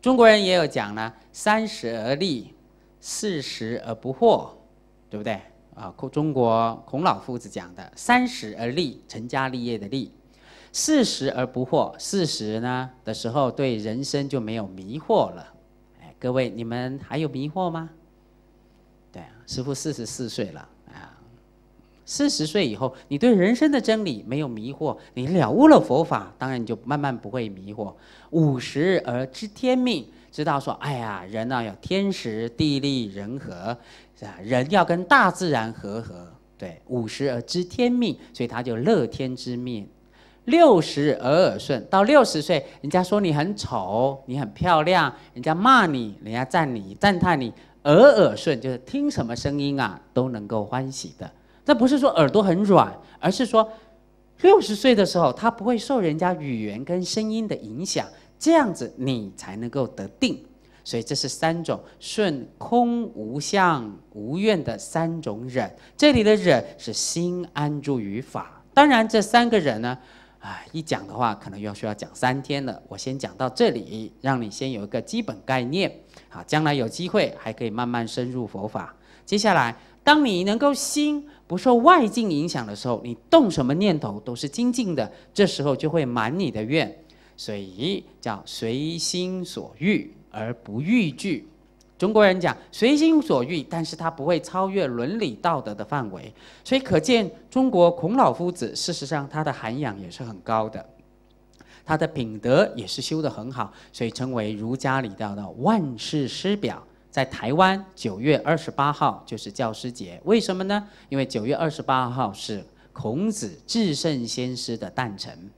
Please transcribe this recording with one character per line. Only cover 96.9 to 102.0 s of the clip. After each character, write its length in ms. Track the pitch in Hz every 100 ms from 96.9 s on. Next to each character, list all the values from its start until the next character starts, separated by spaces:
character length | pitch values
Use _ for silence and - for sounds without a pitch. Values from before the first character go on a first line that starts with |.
| 170
见 320 | 156 240 185 - -
中 200 | 262 262
国 200 | 185 175
孔 260 | 175 160 254
老 160 | 190
夫 180 | 117 175
子， 240 | 175 110
事 160 | - -
实 140 | 160
上 240 | 139 156 139
他 160 | 151
的 80 | 151
涵 260 | 127 113 123
养 220 | 139 101
也 100 | 90
是 120 | -
很 120 | 120 101
高 260 | 101 110 110
的， 200 | 104 - - _ _ _ _ _ _ - -
他 100 | -
的 120 | 156